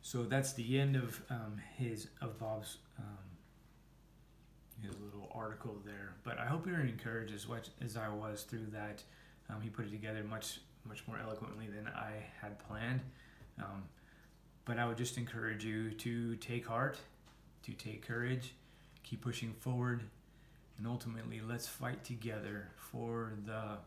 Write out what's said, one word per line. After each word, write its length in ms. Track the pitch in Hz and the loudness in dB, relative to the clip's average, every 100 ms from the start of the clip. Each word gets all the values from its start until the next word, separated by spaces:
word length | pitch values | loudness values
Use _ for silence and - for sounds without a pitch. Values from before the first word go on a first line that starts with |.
So 240 | - 123 | 0 2
that's 300 | 113 135 135 | 6 6 6
the 260 | - 117 135 | 2 4 8
end 160 | 139 135 | 8 8
of, 260 | 120 - - | 4 -2 -2
um, 280 | 120 110 104 - - | -2 -2 -4 -6 0
his, 320 | 123 110 - - | 0 0 -4 -4
of 180 | 123 104 | -4 -2
Bob's, 400 | 110 110 107 - - - | 0 0 -2 -10 -12 -10
um, 80 | 104 101 95 87 - - - - - - - - - - - - - - | -8 -8 -10 -14 -16 -20 -20 -20 -20 -20 -20 -20 -20 -20 -20 -20 -16 -8
his 160 | 101 101 | -6 -6
little 320 | 101 101 101 | -8 -10 -8
article 420 | 113 110 110 117 104 | -4 -4 -4 -4 -6
there. 300 | 101 101 98 - | -6 -8 -8 -6
But 140 | - - | -4 0
I 80 | 120 | 4
hope 200 | 160 175 | 4 4
you're 140 | 175 | 6
encouraged 540 | 131 110 117 113 110 | 6 4 0 0 0
as 120 | 104 104 | -4 -2
much 220 | 117 - - | -2 -4 -4
as 120 | 127 113 | -2 0
I 120 | 110 | 0
was 340 | 107 107 104 | 0 0 -2
through 220 | - 117 107 | -2 -4 -2
that. 300 | 107 107 104 - - - - - | -2 -4 -4 -10 -18 -20 -20 -6
Um, 100 | 107 | -2
he 100 | 110 | -2
put 160 | 104 104 | 0 -2
it 40 | |
together 320 | 104 107 107 | 0 -2 0
much, 380 | 104 110 - - - - | 0 -2 -2 -6 -10 -14
much 220 | 110 104 - | -10 -8 -4
more 120 | 110 | -2
eloquently 480 | 107 - 110 104 110 | -2 -2 -4 -4 -4
than 220 | 104 107 | -4 -4
I 240 | - - 110 107 - | -2 -2 -2 -6 -8
had 180 | 107 104 | -8 -8
planned. 420 | - 104 117 127 - - - - - - | -4 0 4 2 2 -10 -18 -16 -14 -6
Um, 260 | 98 98 95 - - - - - - - | -4 -4 -6 -12 -20 -20 -20 -20 -20 -10
but 140 | - 117 | 0 4
I 80 | 120 | 4
would 100 | 113 | 4
just 220 | 120 - | 2 2
encourage 460 | 117 117 113 107 | -2 0 0 2
you 260 | 110 110 110 | 2 2 2
to 440 | 107 120 117 117 113 | 0 2 4 2 2
take 300 | - 120 - | 0 0 2
heart, 320 | 117 143 - - - - - - - | 4 4 2 -8 -18 -20 -20 -20 -12
to 80 | - | -8
take 340 | 104 110 107 - | -6 -4 -6 -2
courage, 480 | 117 123 127 123 - - - - - | 2 4 2 0 -10 -18 -20 -20 -18
keep 180 | - 107 | -6 -2
pushing 320 | 123 117 113 | 0 0 0
forward, 480 | 110 - 123 123 120 104 - - - - - - - | 0 2 4 6 4 0 -10 -20 -20 -20 -20 -16 -4
and 80 | 110 | 0
ultimately 540 | 120 120 113 113 110 | 0 0 -4 -4 -4
let's 260 | 113 120 - | 0 -2 -2
fight 380 | - 123 - | -2 0 -2
together 640 | - 120 113 107 101 101 98 - | -2 -2 0 0 0 -2 -4 -10
for 560 | - 123 117 117 113 104 | -6 -2 2 2 2 -2
the 340 | 104 110 107 104 | -2 -2 -2 -4